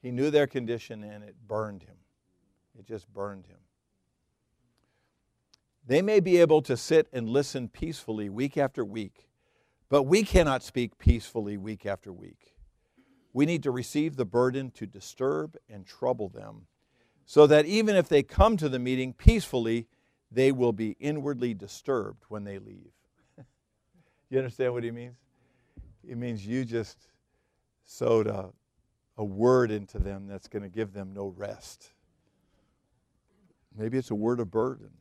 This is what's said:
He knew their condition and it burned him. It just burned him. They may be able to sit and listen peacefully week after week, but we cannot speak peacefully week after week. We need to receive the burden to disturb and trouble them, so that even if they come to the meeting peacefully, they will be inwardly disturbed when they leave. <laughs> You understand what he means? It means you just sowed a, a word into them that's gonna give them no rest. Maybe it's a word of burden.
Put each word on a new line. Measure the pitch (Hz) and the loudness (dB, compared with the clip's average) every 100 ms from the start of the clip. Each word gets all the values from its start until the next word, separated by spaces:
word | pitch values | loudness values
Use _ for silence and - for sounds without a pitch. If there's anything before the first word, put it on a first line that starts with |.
He | 127 | -8
knew | 123 143 | -2 2
their | 147 139 | 2 2
condition | 135 117 117 - 110 | -2 -6 -8 -8 -16
and | 104 104 | -16 -18
it | 104 - 110 | -20 -20 -8
burned | 110 107 98 | -6 -6 -10
him. | - 87 _ _ _ _ _ _ _ _ | -20 -20 _ _ _ _ _ _ _ _
It | 98 | -16
just | 110 _ | -16 _
burned | 101 101 98 87 | -12 -10 -12 -20
him. | 90 92 _ _ _ _ _ _ _ _ _ _ _ _ _ _ _ _ _ _ _ _ _ 123 | _ _ _ _ _ _ _ _ _ _ _ _ _ _ _ _ _ _ _ _ _ _ _ 0
They | 139 | 0
may | 196 214 | 4 2
be | 180 175 | 4 6
able | 170 156 | 6 6
to | 147 123 | 2 -4
sit | - 156 151 | 2 2 2
and | 127 113 | -4 -2
listen | 127 143 135 120 | -2 -2 -6 -10
peacefully | - 160 156 - 110 104 | -8 -10 -10 -10 -8 -8
week | 101 139 156 | -6 -6 -2
after | 135 - | -4 -4
week, | 107 110 101 _ _ _ _ _ _ _ _ | -8 -8 -12 _ _ _ _ _ _ _ _
but | 143 | 0
we | 135 190 | 4 2
cannot | 214 185 156 131 | 4 2 4 0
speak | - - 117 _ | -4 -6 -6 _
peacefully | - 117 - 117 104 104 | 2 2 0 -8 -6 -8
week | 98 107 101 | -10 -10 -8
after | 98 - | -8 -10
week. | 90 92 85 _ _ - _ _ _ _ _ _ | -18 -20 -20 _ _ -20 _ _ _ _ _ _
We | 123 147 | 0 0
need | 170 | 0
to | 139 | -2
receive | 127 120 147 156 135 | -4 -4 -2 -4 -2
the | 110 | -2
burden | 110 127 127 131 | 2 2 0 -8
to | - 98 | -12 -16
disturb | 98 - - 131 151 156 - _ | -16 -20 -6 -4 -4 -6 -12 _
and | 104 90 | -20 -20
trouble | - 127 123 101 | -8 -4 -4 -6
them, | 101 104 107 - _ _ _ _ _ _ | -12 -18 -20 -20 _ _ _ _ _ _
so | - 151 | 8 10
that | 151 151 | 10 6
even | 208 214 196 | 2 2 2
if | 156 | 4
they | 147 | 2
come | - - 202 214 | 2 4 4 4
to | 151 | -2
the | 127 | -4
meeting | 123 127 127 | -2 -2 -4
peacefully, | 120 - 226 - 135 113 117 117 _ _ _ _ | 6 6 6 0 -2 0 -2 -4 _ _ _ _
they | 113 131 | 2 2
will | 135 123 | 4 0
be | 104 110 92 | 0 -4 -6
inwardly | 143 151 139 135 123 | -6 -6 -6 -6 -6
disturbed | 104 98 - - 131 104 101 _ | -6 -12 -16 -4 -4 -4 -12 _
when | 107 | -12
they | 101 98 | -12 -14
leave. | 104 98 95 _ _ _ _ _ | -16 -20 -20 _ _ _ _ _
<laughs> | 131 _ _ _ _ _ _ _ _ | -20 _ _ _ _ _ _ _ _
You | 131 | -4
understand | 131 - 127 | -4 -2 -2
what | 120 | -2
he | 117 | -6
means? | 117 120 120 _ _ _ _ _ - - _ - | -10 -16 -20 _ _ _ _ _ -20 -20 _ -14
It | 120 | -10
means | 123 113 | -6 -8
you | 98 123 123 | -6 -6 -4
just | 117 107 - _ _ _ _ _ _ _ _ _ | -6 -6 -12 _ _ _ _ _ _ _ _ _
sowed | - 120 113 107 | -6 2 2 0
a, | 104 95 _ _ _ _ _ _ - | -6 -12 _ _ _ _ _ _ -10
a | |
word | 107 95 117 127 120 | -10 0 4 4 4
into | 107 98 104 | -2 -8 -6
them | 95 98 98 | -6 -6 -12
that's | 98 - | -16 -12
gonna | 107 101 | -12 -10
give | 92 107 | -8 -8
them | 98 95 | -8 -14
no | 98 101 87 | -10 -10 -10
rest. | 101 104 - - _ _ _ _ _ _ _ _ _ _ _ _ _ _ _ _ _ _ _ 107 | -12 -12 -18 -20 _ _ _ _ _ _ _ _ _ _ _ _ _ _ _ _ _ _ _ -8
Maybe | 107 127 | -4 -4
it's | 123 | -4
a | 107 | -2
word | 110 120 | -2 -2
of | 110 | -2
burden. | 110 120 127 101 _ | -2 -4 -6 -18 _